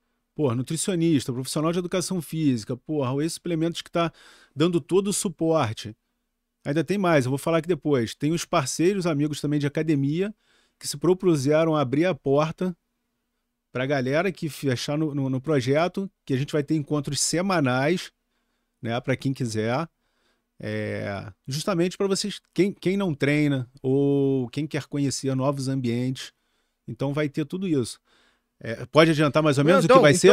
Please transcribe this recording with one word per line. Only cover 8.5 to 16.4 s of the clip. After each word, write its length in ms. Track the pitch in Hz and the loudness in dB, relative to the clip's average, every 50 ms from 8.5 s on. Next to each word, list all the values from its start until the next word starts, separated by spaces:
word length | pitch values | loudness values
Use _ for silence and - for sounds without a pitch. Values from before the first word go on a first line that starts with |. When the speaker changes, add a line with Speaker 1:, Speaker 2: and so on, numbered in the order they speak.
| - 170 139 123 - - 156 180 208 196 170 | -2 -2 0 -2 -2 0 2 2 2 0 0
Speaker 1:
amigos 360 | 175 156 143 147 151 147 - | 0 0 0 -2 -2 -2 -4
também 180 | - 147 147 147 | -4 -2 0 0
de 80 | 143 | -2
academia, 680 | 143 - 160 160 160 156 139 139 139 151 170 190 214 214 - _ _ _ _ _ _ _ _ | -2 -2 -2 0 0 0 0 0 0 0 -2 -2 -4 -6 -12 _ _ _ _ _ _ _ _
que 80 | - | -12
se 100 | - - | -12 -8
propuseram 760 | 147 - 165 185 185 - 185 165 143 127 143 151 156 165 165 156 | -2 0 2 2 2 2 2 2 2 2 2 2 4 2 2 2
a 60 | 151 | 2
abrir 240 | 143 123 127 147 170 | 0 0 0 0 0
a 100 | 185 170 | 0 -2
porta 600 | - - 139 139 143 156 160 165 - 180 185 170 - _ _ _ _ _ _ _ _ _ _ _ _ _ _ _ _ _ _ | -2 0 0 2 2 2 0 -4 -4 -6 -6 -6 -8 _ _ _ _ _ _ _ _ _ _ _ _ _ _ _ _ _ _
pra 140 | - 120 131 | -6 -4 -2
galera 460 | 135 147 135 127 127 139 156 180 202 | 0 0 0 0 0 0 0 0 -2
que 160 | 170 - - | -4 -4 -8
fechar 500 | 156 - - - 139 127 120 - - 147 | -8 -8 -4 -2 -2 -2 -2 -2 -4 -2
no, 160 | 151 160 151 139 | -2 -2 -2 -2
no, 160 | 143 135 131 | -2 -2 -2
no 120 | 131 131 | -2 -4
projeto, 680 | 131 160 156 139 117 127 139 151 170 180 - 196 196 190 - _ _ | -2 0 0 0 2 2 2 2 0 0 -2 -6 -8 -8 -12 _ _
que 80 | - 139 | -4 -2
a 40 | |
gente 160 | 127 | -2